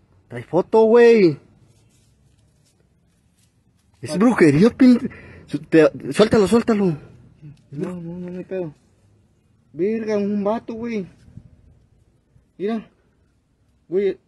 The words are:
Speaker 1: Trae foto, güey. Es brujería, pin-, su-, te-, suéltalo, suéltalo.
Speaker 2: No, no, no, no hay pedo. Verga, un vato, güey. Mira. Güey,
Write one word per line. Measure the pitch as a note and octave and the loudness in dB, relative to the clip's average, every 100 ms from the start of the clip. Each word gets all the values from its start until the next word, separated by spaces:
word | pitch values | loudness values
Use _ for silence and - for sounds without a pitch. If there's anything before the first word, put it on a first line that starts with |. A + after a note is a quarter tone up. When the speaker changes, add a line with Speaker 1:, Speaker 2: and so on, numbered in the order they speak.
| _ _ - | _ _ -18
Speaker 1:
Trae | A#2+ | -18
foto, | - E3 F#3 A3 | -6 -4 0 2
güey. | A3 A#3+ A#3 A3+ F3 C#3 _ _ _ _ _ _ _ _ _ _ _ _ _ _ _ _ _ _ _ _ _ _ _ _ _ _ | 4 4 6 6 2 0 _ _ _ _ _ _ _ _ _ _ _ _ _ _ _ _ _ _ _ _ _ _ _ _ _ _
Es | B2+ F3+ | -8 -2
brujería, | A#3+ G3+ D#3+ C#3+ A3+ | 0 4 4 4 2
pin-, | - B3+ A#3+ B3 - - - - | 4 4 4 0 -12 -20 -20 -12
su-, | - | -12
te-, | - D#3+ D3+ C3 - | 0 2 2 0 -6
suéltalo, | C#3+ A3 A#3 F#3 | 0 2 2 2
suéltalo. | A3+ A3+ G#3+ F#3+ C#3+ - - - _ D3 C#3+ _ | 0 0 0 -2 -4 -10 -20 -20 _ -20 -20 _
Speaker 2:
No, | C#3+ F#3 F3+ | -12 -12 -12
no, | E3+ F3+ | -14 -14
no, | F3+ | -14
no | F3+ | -14
hay | |
pedo. | F3 F#3+ E3 - _ _ _ _ _ _ _ _ _ | -12 -12 -12 -14 _ _ _ _ _ _ _ _ _
Verga, | C#3+ G3 A3+ G#3+ G#3 | -6 -6 -4 -4 -4
un | G3+ G#3 | -4 -4
vato, | G3+ A#3 - | -4 -6 -8
güey. | A3+ A#3 A3 F3 _ _ - - _ _ _ _ _ _ _ _ _ _ - | -12 -10 -10 -10 _ _ -20 -20 _ _ _ _ _ _ _ _ _ _ -10
Mira. | G3 A3+ - _ _ _ _ _ _ _ _ _ - | -8 -8 -12 _ _ _ _ _ _ _ _ _ -8
Güey, | F3+ G3 - | -4 -4 -6